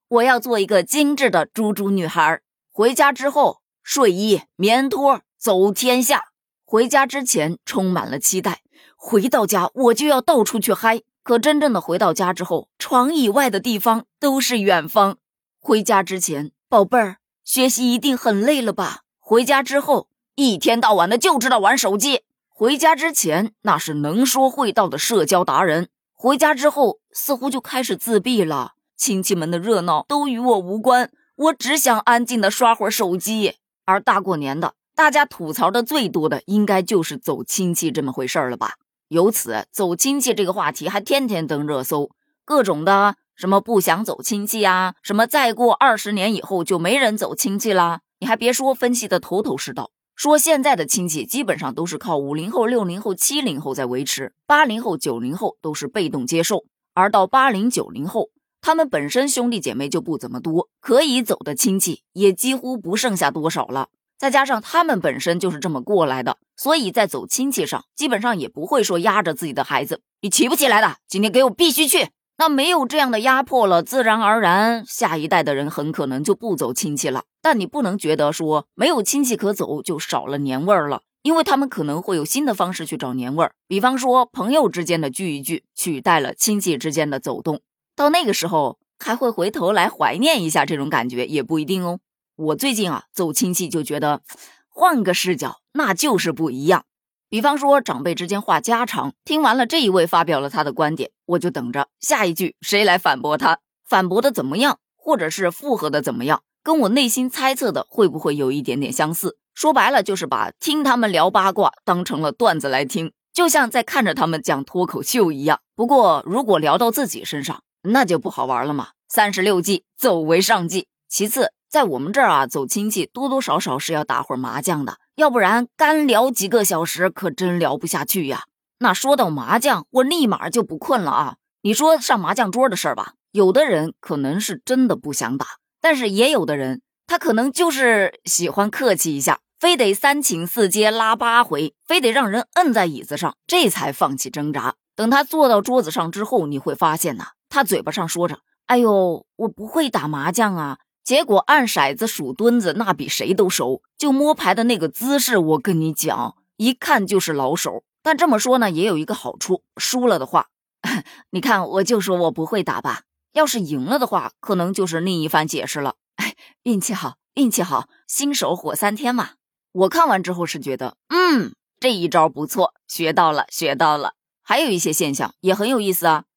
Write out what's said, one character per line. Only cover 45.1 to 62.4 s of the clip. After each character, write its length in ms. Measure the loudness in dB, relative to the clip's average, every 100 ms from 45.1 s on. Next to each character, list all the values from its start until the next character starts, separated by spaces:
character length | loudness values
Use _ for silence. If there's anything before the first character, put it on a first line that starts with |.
| 0
么 120 | 2
再 260 | 2 2
过 200 | 2 2
二 240 | 4 4 2
十 140 | -2
年 220 | -2 0
以 80 | -2
后 220 | -2 -4
就 160 | 0 0
没 160 | 2 2
人 220 | 2 0
走 180 | -6 -4
亲 220 | -4 -2
戚 160 | 0
啦。 280 | 2 2 -2 _ -8
你 80 | -2
还 80 | 0
别 180 | 0
说， 200 | 0 0
分 200 | 0 0
析 140 | -2 -2
的 120 | -4
头 220 | -2 -4
头 160 | -4 -6
是 160 | -8
道， 180 | -10 -12 _ _ -6
说 220 | 2 4
现 240 | 4 2
在 120 | 2 0
的 100 | 0
亲 240 | -2 -4
戚 160 | -4 -6
基 180 | -4
本 140 | -2 -2
上 160 | -4
都 120 | -6 -6
是 120 | -6
靠 200 | -4 -4
五 160 | -2
零 160 | -6 -4
后、 160 | -2 0
六 180 | 0
零 180 | -2 -6
后、 120 | -6
七 280 | -4 -2 -2
零 180 | -4 -4
后 140 | -6
在 120 | -6 -4
维 180 | -4
持， 300 | -4 -6 -8 _ 0
八 180 | 2 2
零 160 | 0
后、 140 | -4 -4
九 240 | -4 -4
零 160 | -6 -6
后 220 | -6 -8
都 120 | -10
是 140 | -8 -6
被 200 | -4 -4
动 160 | -4 -2
接 160 | -2
受， 240 | 0 -2 -6 _ _
而 160 | 0 2
到 180 | 4 4
八 220 | 4 2
零、 200 | 2 0
九 200 | -2 -6
零 180 | -8 -6
后， 220 | -4 -6 _ _ _
他 120 | -2
们 140 | 0 2
本 220 | -2 -2
身 180 | -2 0
兄 220 | 0 -2
弟 80 | -2
姐 140 | -4
妹 160 | -6 -4
就 100 | -4
不 180 | -4 -8
怎 140 | -8
么 80 | -10
多， 300 | -2 -2 -2 _
可 220 | 2 4
以 200 | 4 0
走 160 | -2 -4
的 100 | -4
亲 260 | -2 0 0
戚 240 | -2 -4 _
也 180 | 2 2
几 240 | 2